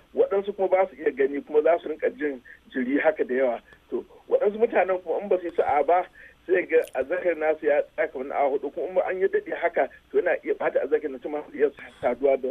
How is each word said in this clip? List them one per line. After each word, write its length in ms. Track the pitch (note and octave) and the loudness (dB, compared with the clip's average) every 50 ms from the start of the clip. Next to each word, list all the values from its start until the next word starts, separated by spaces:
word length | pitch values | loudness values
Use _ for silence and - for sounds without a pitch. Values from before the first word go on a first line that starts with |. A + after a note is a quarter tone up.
| - _ - | -18 _ 0
Waɗansu 400 | C3+ - - G3 G3+ G3 G3+ G3 | 0 2 2 2 -2 -2 -2 -2
kuma 120 | - F#3+ | -2 0
ba 200 | F3+ F3+ F#3 F#3+ F#3 | 2 4 4 4 2
su 60 | - | -2
iya 140 | D3+ D#3 D3 | -4 -4 -2
gani 300 | C3 C3 C#3 C#3 C#3+ C#3+ | 0 2 0 0 0 -4
kuma 200 | - - D3+ D3+ | -4 0 2 4
za 160 | D3+ D#3+ E3+ E3+ | 4 4 4 2
su 60 | - - | 0 -6
rinka 200 | D#3 D#3+ - - | -6 -4 -4 -4
jin 320 | B2+ B2+ D3 D3 C3+ A#2+ - - - - _ - - | -4 -2 -6 -6 -6 -6 -12 -20 -20 -20 _ -10 -6
jiri 240 | C3+ B2 B2+ C#3 C#3+ | -4 -2 0 0 2
haka 240 | D3 D#3 D3+ - - | 2 2 2 2 0
da 100 | A#2 B2 | -2 0
yawa. 260 | C3 C3+ B2 A#2 G#2 - - - _ _ - | 0 0 0 0 -2 -8 -14 -20 _ _ -8
To, 140 | - - - - - - - - | -8 -8 -8 -10 -18 -16 -6 0
waɗansu 280 | - - - G#3 G3+ G#3+ | 0 2 2 2 0 0
mutanen 380 | A#3 A#3 - D#4+ F3+ F#3+ F#3 F3+ - | 0 2 2 2 2 2 0 -4 -2
kuma 180 | E3 D3+ D#3 | -4 -4 -4
in 80 | G3+ G3+ | 0 0
ba 80 | F#3 | 0
su 80 | F3+ E3+ | 0 -2
yi 60 | E3+ E3 | -4 -2
sa'a 280 | - - - - - - | -2 0 0 2 2 2
ba, 200 | - F3 F#3 F3 - - - - - - _ _ E3 | 4 2 2 0 -2 -10 -20 -20 -20 -20 _ _ 0
sai 160 | F3+ F3+ D#3+ | 0 0 0
ga 120 | C#3+ D#3+ D#3+ - - - | 2 2 0 0 0 -4
azzakar 380 | B2 C3+ C3+ - - - F3 E3 | -4 -4 -2 -2 -2 0 -2 -2
nasu 280 | D#3 D#3 D#3 D#3 - D#3+ | 0 0 -2 0 0 0
ya 160 | D3 C#3+ D3 C#3 - - | 0 2 2 0 -2 -2
tsaya 140 | - D#3+ - | -4 -4 -4
kamar 180 | - C#3 - | -4 -8 -8
na 80 | C#3+ - | -4 -2
awa 220 | A#2+ C#3 C3+ C#3 | 0 0 0 0
huɗu, 160 | C#3+ - C#3+ - | -2 -4 -6 -6
kuma 160 | F3 D3 F3+ | -6 -6 -2
in 280 | F#3 F3+ - - F#3 | 0 0 0 0 -2
an 40 | F#3 | 0
yi 60 | F#3+ | 0
daɗe 260 | G3 G3+ G#3+ G#3 - D#3+ - | 0 0 0 -2 -4 -6 -4
haka, 280 | E3 E3+ - E3+ C3+ - - - _ _ | -4 -2 0 0 -2 -2 -4 -14 _ _
to 60 | - | -2
yana 140 | C3+ E3 F3 D3 - - | 0 0 0 0 -2 -2
iya 100 | D3+ C#3 | -4 -4
ɓata 280 | - - E3 - D#3+ C#3 | -2 -2 0 0 0 0
azzakar 280 | C3+ D3+ D3 D3+ C#3+ | 0 -2 -2 -2 -2
na 60 | C3 B2 | -8 -8
tuma 180 | - D#3+ D3 D3 D3+ - - | -8 -8 -8 -8 -8 -8 -2
iya 160 | B2+ D3 C#3 - - - - - - | 0 0 0 0 -4 -20 -20 -8 -4
saduwa 360 | - B2+ B2 A#2+ C#3 C#3 C3+ B2+ | -2 -2 0 2 2 2 2 2
da 80 | B2 B2+ | 0 -2